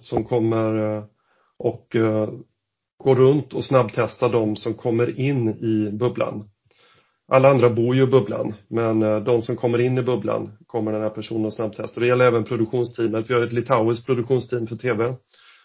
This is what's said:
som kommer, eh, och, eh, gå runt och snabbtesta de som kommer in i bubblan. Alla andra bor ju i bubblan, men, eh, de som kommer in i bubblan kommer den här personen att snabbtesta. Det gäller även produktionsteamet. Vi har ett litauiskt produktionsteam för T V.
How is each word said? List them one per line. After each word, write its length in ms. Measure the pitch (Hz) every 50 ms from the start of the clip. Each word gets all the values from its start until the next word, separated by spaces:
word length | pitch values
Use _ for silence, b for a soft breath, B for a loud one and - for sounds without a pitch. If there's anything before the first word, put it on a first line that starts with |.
som 220 | - - 123 117 110
kommer, 720 | - 127 120 110 113 113 110 113 110 110 110 107 107 107
eh, 60 | 107 107 107 _ _ _ _ _ _ _ _ _
och, 380 | _ 123 120 - - _ _ -
eh, 340 | 117 110 110 107 107 107 107 - 131 - _ _ _ _ _ _ _ _ _ _
gå 180 | _ - 135 131
runt 380 | 123 131 135 143 151 - - -
och 100 | - -
snabbtesta 640 | - 135 127 120 104 - 127 113 107 - - 127
de 280 | 120 120 117 110 107 107
som 180 | - - 117 110
kommer 460 | - - 123 113 113 123 117 - -
in 300 | 131 143 143 131 117 110
i 420 | 104 - 120 113 110 107 107 104
bubblan. 580 | 101 110 123 123 - - 117 - - 107 104 - _ _ _ b b b b b b b b b b b b -
Alla 180 | 131 135 131 139
andra 200 | 139 127 123 120
bor 260 | 107 117 117 123 127
ju 80 | 131 131
i 40 |
bubblan, 460 | 123 135 127 107 107 117 113 120 113 107 - _
men, 360 | _ 110 113 113 110 110 110 110
eh, 160 | 107 107 107
de 220 | 104 123 120 117
som 140 | 110 - 120
kommer 240 | - - 120 117 120
in 180 | 123 127 127
i 40 | 127
bubblan 500 | 120 123 123 107 104 110 110 110 107 104 107 _ -
kommer 240 | _ - 113 107 107
den 100 | 107 107
här 80 | 110 107
personen 360 | 107 110 107 - 113 113 110
att 80 | 107 107
snabbtesta. 460 | - 113 107 - - 107 - - 113
Det 80 | 120
gäller 180 | 120 123 123 127
även 180 | 123 117 113 107
produktionsteamet. 840 | - 123 113 113 110 - 123 120 117 - - 113 110 107 113 110 117
Vi 40 | 127
har 80 | 120
ett 120 | 120 117 117
litauiskt 520 | 120 117 - 135 117 110 117 120 113 -
produktionsteam 640 | - 131 120 120 123 135 123 110 - 123 120 113
för 80 | 110 117
T 180 | 110 - 127 110
V. 200 | 104 113 123 131 - _ b b b b b b b